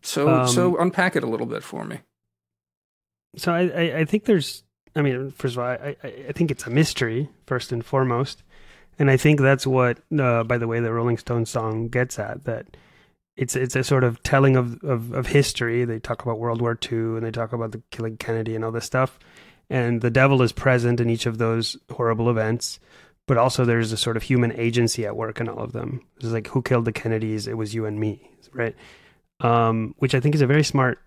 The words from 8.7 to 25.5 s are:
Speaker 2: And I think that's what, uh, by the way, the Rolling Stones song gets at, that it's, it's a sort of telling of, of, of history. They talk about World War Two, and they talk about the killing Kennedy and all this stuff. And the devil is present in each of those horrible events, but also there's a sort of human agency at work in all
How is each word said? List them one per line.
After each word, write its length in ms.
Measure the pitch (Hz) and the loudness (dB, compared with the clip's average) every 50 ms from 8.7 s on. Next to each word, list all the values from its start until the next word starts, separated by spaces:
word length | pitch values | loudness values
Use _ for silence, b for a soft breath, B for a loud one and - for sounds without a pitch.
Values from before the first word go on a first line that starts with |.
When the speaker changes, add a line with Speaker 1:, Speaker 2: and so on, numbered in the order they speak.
| b b b b b _ | b b b b b _
Speaker 2:
And 120 | 151 139 | 4 4
I 60 | 135 | 4
think 220 | 127 - 147 151 143 | 4 6 4 4 6
that's 280 | 135 135 135 131 - | 6 4 4 4 2
what, 320 | 135 131 127 127 123 120 - _ _ 165 | 0 2 2 2 2 0 -2 _ _ -2
uh, 260 | 147 135 123 120 117 113 | 0 2 2 2 2 0
by 140 | 113 123 | 0 -2
the 100 | 120 117 | -2 -2
way, 120 | 113 113 117 | -2 -2 -2
the 140 | 117 113 113 | -2 0 0
Rolling 240 | 117 117 123 120 | 0 0 0 0
Stones 320 | 113 - - 123 117 117 - | -2 -2 -4 -2 -2 -2 -2
song 380 | - 123 110 110 110 113 113 | -4 -4 -2 -2 -4 -4 -6
gets 300 | 117 117 127 127 127 - | -2 -2 -2 -2 -2 -4
at, 280 | - 104 101 - - - | -8 -8 -8 -8 -8 -6
that 320 | - 113 - - _ b b b b b b b b b b _ _ _ | -8 -8 -8 -10 _ b b b b b b b b b b _ _ _
it's, 200 | - 131 120 - | -6 -6 -4 -2
it's 200 | 135 131 127 - | -2 -2 0 0
a 80 | 135 127 | 0 2
sort 200 | - 143 135 127 | 2 2 4 4
of 200 | 120 117 - _ | 2 0 -2 _
telling 320 | - - 135 139 135 131 | 2 4 6 6 6 6
of, 280 | 127 123 120 117 - - | 4 2 0 -6 -8 -4
of, 300 | 151 131 117 113 120 131 | -4 -4 -4 -4 -6 -6
of 140 | 139 127 | -6 -4
history. 580 | - - 143 135 - - - 131 117 117 120 123 | 2 4 4 4 4 0 -4 -2 -2 0 0 0
They 140 | 117 113 110 | -2 -4 -8
talk 240 | - - 120 - - | -6 -8 -8 -6 -4
about 160 | 120 113 107 | -6 -4 -2
World 220 | 117 120 117 117 | -2 -2 -2 0
War 120 | 120 117 117 | 0 -2 -2
Two, 420 | 117 - - 120 113 113 113 113 | -2 -4 -4 -2 -2 -2 -2 -2
and 80 | 113 113 | -4 -4
they 60 | 113 | -4
talk 240 | 113 123 117 113 123 | -4 -6 -6 -4 -4
about 180 | 120 113 110 104 | -6 -6 -6 -8
the 100 | 110 - _ | -12 -14 _
killing 260 | - - 113 113 110 | -10 -8 -6 -8 -6
Kennedy 380 | 110 - - 113 113 113 113 113 | -8 -6 -4 -4 -4 -2 -4 -4
and 100 | 110 113 | -4 -4
all 60 | 113 | -4
this 140 | 113 117 - | -4 -6 -8
stuff. 340 | - - 127 131 - - _ b b b b b b b b b b | -2 0 0 0 0 -2 _ b b b b b b b b b b
And 320 | - 131 120 120 120 117 | -2 0 0 2 0 0
the 80 | 113 120 | 0 2
devil 320 | 117 131 131 139 139 131 | 4 4 6 6 6 6
is 100 | 127 113 | 4 2
present 480 | - - - 135 127 123 117 120 120 117 | 2 0 2 2 2 4 4 2 2 2
in 100 | 120 120 | 2 0
each 180 | 117 117 - | 0 0 -2
of 100 | 123 113 | -4 -2
those 400 | 110 117 113 113 113 113 - - - _ _ | 0 0 0 0 0 -2 -4 -6 -10 _ _
horrible 380 | - - 123 117 113 110 117 117 | -6 -2 0 0 0 2 2 0
events, 480 | 120 113 107 107 117 117 - - - - b b b b b b b b _ | 2 2 0 0 -2 -2 -4 -8 -10 -12 b b b b b b b b _
but 100 | - 139 | 0 4
also 280 | 117 120 127 - - 127 | 4 4 4 4 2 2
there's 260 | 120 117 117 113 110 | 2 4 2 2 0
a 60 | 113 | -2
sort 200 | 107 - 120 113 | -2 -2 -2 -2
of 60 | 113 - | -4 0
human 280 | - 131 123 123 117 113 | 2 2 4 4 2 0
agency 520 | - 117 117 117 120 117 110 - - 113 | 0 -2 0 2 2 2 2 2 -2 -4
at 100 | 101 107 | -4 -4
work 240 | 110 113 110 110 - | -6 -6 -6 -6 -6
in 80 | - | -8
all 120 | - | -8